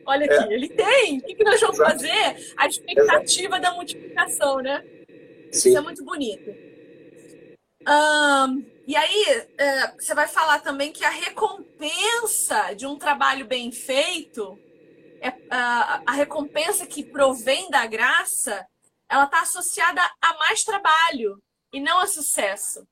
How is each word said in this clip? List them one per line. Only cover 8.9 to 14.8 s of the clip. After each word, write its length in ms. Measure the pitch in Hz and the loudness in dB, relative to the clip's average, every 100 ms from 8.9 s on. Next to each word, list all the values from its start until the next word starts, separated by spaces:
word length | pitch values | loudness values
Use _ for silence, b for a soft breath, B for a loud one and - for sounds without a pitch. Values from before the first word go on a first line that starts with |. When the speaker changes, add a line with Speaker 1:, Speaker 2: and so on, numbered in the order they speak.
| 302 | 0
Speaker 1:
aí, 520 | 311 415 392 233 - - | 2 2 2 0 -2 -2
é, 340 | 277 269 - | 0 0 -2
você 200 | - - | -6 -4
vai 140 | 294 302 | -2 0
falar 320 | - 320 302 | 0 2 2
também 320 | 311 277 294 | 0 -4 -6
que 120 | - 302 | -2 -4
a 40 | |
recompensa 1600 | 320 349 - - 392 - - 302 339 415 466 453 - - 233 190 | -2 -8 -2 -4 -4 -18 -10 -6 -2 0 0 -2 -2 -2 -2 -2
de 120 | 196 269 | -6 -10
um 120 | 285 | -4
trabalho 480 | 311 269 269 269 220 | -2 0 0 0 -4
bem 260 | 254 240 | -6 -6
feito, 840 | - - 269 339 349 - - 196 - _ _ | -8 -2 0 0 -4 -8 -10 -10 -12 _ _